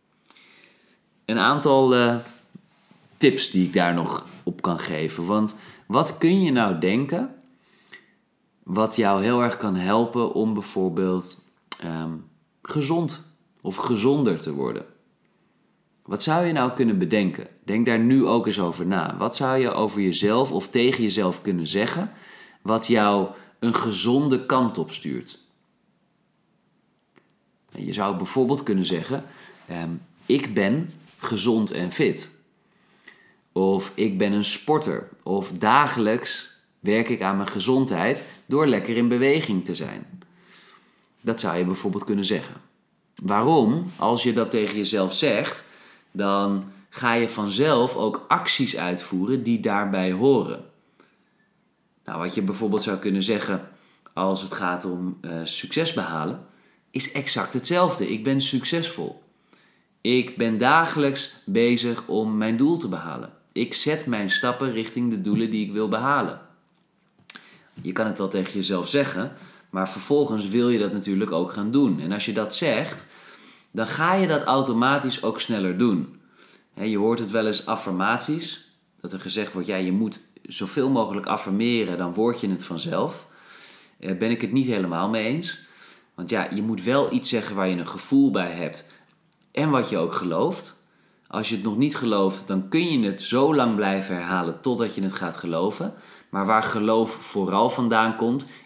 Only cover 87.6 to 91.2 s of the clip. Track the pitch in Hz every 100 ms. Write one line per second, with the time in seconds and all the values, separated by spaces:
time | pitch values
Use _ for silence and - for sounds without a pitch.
87.6 | 95 87 85 95 - 139 139 101 87 85
88.6 | 80 - - - _ _ _ _ _ -
89.6 | 156 135 107 104 85 - 90 82 151 196
90.6 | - - _ _ _ _